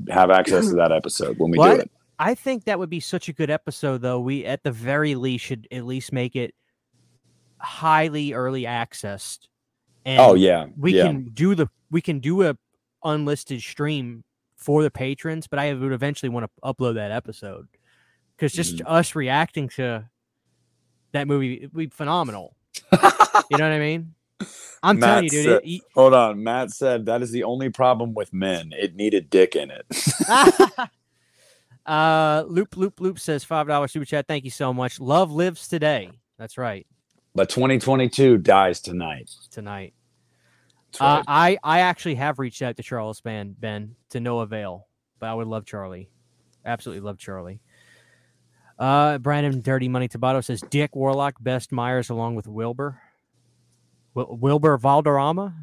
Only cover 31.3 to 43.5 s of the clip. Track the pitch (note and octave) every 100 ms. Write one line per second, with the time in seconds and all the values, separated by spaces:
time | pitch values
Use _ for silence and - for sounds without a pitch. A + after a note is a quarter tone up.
31.3 | _ _ _ _ _ - D#3 D#3+ D#3+ D#3
32.3 | D3+ D#3 F3 G#3 F#3 G3 - F#3 D#3+ -
33.3 | C#3+ - D#3+ D3 D3 C#3 D#3 C#3 D3 -
34.3 | D3 C3 - C3 B2+ B2+ - C3 E3 F3
35.3 | D3+ F3+ E3 - E3+ D3+ C3 F2+ - _
36.3 | - A2+ - A#2+ G2 - _ _ _ _
37.3 | - F#2+ B2+ B2+ B2 C3 C3 B2 - C3
38.3 | A2 E2+ G2 F#2+ F2 F2+ F2 E2 C#2+ -
39.3 | - _ A2+ G2+ G2+ F#2+ _ _ _ _
40.3 | _ _ _ _ _ _ - C#3 D3 C#3+
41.3 | D3 F3 G3+ D3+ F3 F#3 - E3+ B2+ D3
42.3 | C3+ B2+ - B2+ A#2 - A#2+ G#2+ G#2+ A#2
43.3 | G#2+ G2+